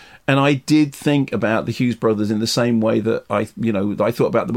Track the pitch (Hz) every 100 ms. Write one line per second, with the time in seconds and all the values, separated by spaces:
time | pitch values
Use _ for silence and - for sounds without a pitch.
0 | - - - 139 139 143 - 151 151 -
1 | 151 143 131 110 107 110 - 117 123 113
2 | 113 107 104 107 113 - 120 117 110 113
3 | 107 110 - 104 107 - 113 101 101 90
4 | 107 120 131 113 95